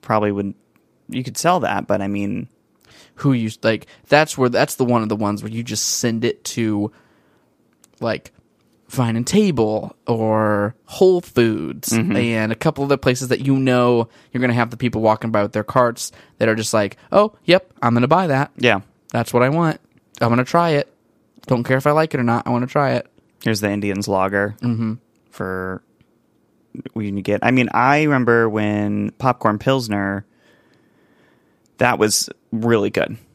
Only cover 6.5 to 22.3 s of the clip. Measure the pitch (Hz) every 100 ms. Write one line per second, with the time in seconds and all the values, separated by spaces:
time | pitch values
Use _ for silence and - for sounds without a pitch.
6.5 | - 110 104 104 _ _ _ _ _ _
7.5 | _ _ _ _ _ 113 - - _ _
8.5 | _ _ _ _ - 117 113 120 196 208
9.5 | 135 110 107 - - - 117 110 107 107
10.5 | 104 101 - _ - 185 180 - - 117
11.5 | 107 76 69 - 113 110 101 117 113 110
12.5 | 113 160 151 139 139 - 127 127 127 135
13.5 | 135 131 123 123 120 113 _ _ 123 127
14.5 | 120 117 123 123 110 110 110 117 110 104
15.5 | 107 104 131 123 120 - - - _ 110
16.5 | 110 107 110 101 - - 196 214 _ -
17.5 | 180 - _ 120 120 127 165 185 135 147
18.5 | - 120 98 - _ _ 120 117 123 127
19.5 | 160 165 - _ _ _ - 117 117 127
20.5 | 170 170 147 - _ _ _ _ _ -
21.5 | 123 120 131 147 151 156 139 120